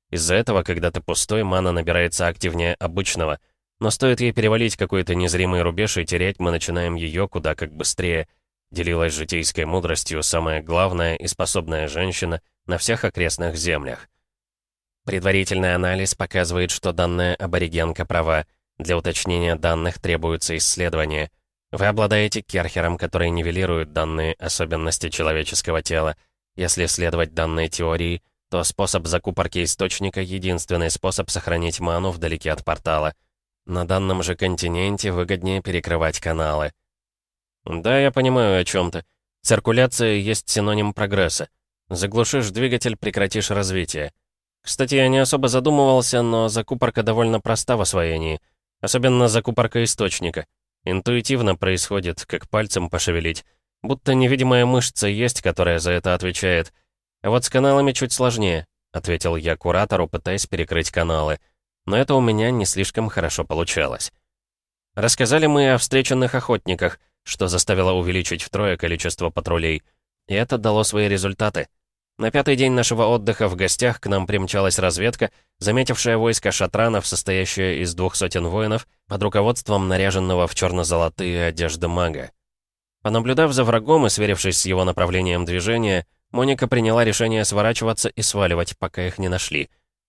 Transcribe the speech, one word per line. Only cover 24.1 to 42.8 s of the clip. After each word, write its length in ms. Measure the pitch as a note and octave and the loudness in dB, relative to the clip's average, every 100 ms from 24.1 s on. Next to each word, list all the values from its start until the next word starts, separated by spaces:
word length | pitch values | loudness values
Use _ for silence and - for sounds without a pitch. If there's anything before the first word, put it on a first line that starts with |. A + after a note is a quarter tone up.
| D#2+ D#2+ | -2 -4
особенности 760 | - E2+ - D#2+ D#2+ D#2+ - E2 | -4 -6 -4 -4 -2 -2 -4 -6
человеческого 760 | - D#2 D#2 D2+ - - E2 | -2 0 0 -2 -4 -2 -4
тела. 340 | - D#2+ D#2 - _ _ _ - | -2 0 -2 -4 _ _ _ -6
Если 300 | F2 - E2 | -4 0 -2
следовать 460 | - E2+ E2+ D#2+ | 0 -2 0 -2
данной 360 | D#2+ E2 D#2+ E2 | -2 -2 -2 -4
теории – 540 | - E2 E2 E2+ F2 _ _ - | -2 -2 -2 -2 -6 _ _ -6
то 120 | F2 | -2
способ 420 | E2 - G2 F#2 E2 | -2 -2 -2 -2 0
закупорки 560 | F2 - F2 E2+ F2+ | -2 -2 -4 -2 -2
источника — 580 | E2 - F#2+ - G2 F#2+ | -2 -2 -2 -2 -4 -4
единственный 680 | F2+ F#2+ F#2 E2+ - F2 E2 | -6 -4 -2 -4 -2 -2 0
способ 400 | - F#2+ F#2 F2+ | -2 -2 -2 -4
сохранить 500 | F2 - E2+ E2+ - | -4 -2 -2 -2 -4
ману 300 | F2 E2+ F#2+ | -2 -2 -2
вдалеке 400 | E2+ E2 D#2+ D#2+ | -4 -4 -4 -4
от 120 | D2+ | -4
портала. 500 | - D2+ E2 D#2 D#2 - _ _ _ _ - | -4 -4 0 0 0 -6 _ _ _ _ -6
На 200 | F2+ F2 | -4 0
данном 360 | F#2+ F#2+ F#2 | 0 0 0
же 120 | F2 | -2
континенте 800 | F2 F#2 F2 F2 E2+ G2 G2+ G#2 | -2 -2 -2 -2 -2 -2 -2 -2
выгоднее 500 | F2+ F2 F#2 F#2 F#2+ | -2 -2 -2 -2 -4
перекрывать 580 | F#2+ F2 - E2 D#2+ - | -2 -4 -2 0 0 -2
каналы". 520 | E2+ D#2+ D#2 D2+ D2+ _ _ _ _ _ _ _ _ _ | -4 -2 0 -2 -4 _ _ _ _ _ _ _ _ _
"Да, 340 | E2 E2 G2+ C3+ | -10 -4 0 2
я 100 | C#3 | 2
понимаю, 500 | C3 B2+ B2+ G#2+ F#2 | 2 2 4 4 4
о 40 | |
чем 260 | F2+ F#2 F2 | 2 0 0
ты. 140 | E2 - _ _ _ | -4 -12 _ _ _
Циркуляция 720 | - G#2+ - A#2 B2+ - A2+ G#2 | 0 2 2 2 2 2 0 2
есть 320 | G2+ A2 - | 0 -2 -2
синоним 440 | A2 G#2 G#2+ G#2 | 0 0 0 -2
прогресса. 560 | G2+ G2+ G2 E2+ - D2+ _ _ _ - | -2 -2 2 2 0 -8 _ _ _ -10
Заглушишь 640 | F2+ G2 A2+ A2+ C#3 G#2+ | -4 -2 0 2 0 -2
двигатель, 460 | G2+ B2+ A#2+ | 0 0 0